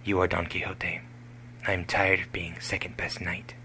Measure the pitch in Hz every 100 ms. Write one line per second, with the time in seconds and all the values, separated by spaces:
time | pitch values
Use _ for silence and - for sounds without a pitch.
0 | - 95 90 90 85 92 85 95 87 82
1 | - - - - - - - 95 87 107
2 | 95 95 92 87 85 82 - 98 - -
3 | - - 90 90 - -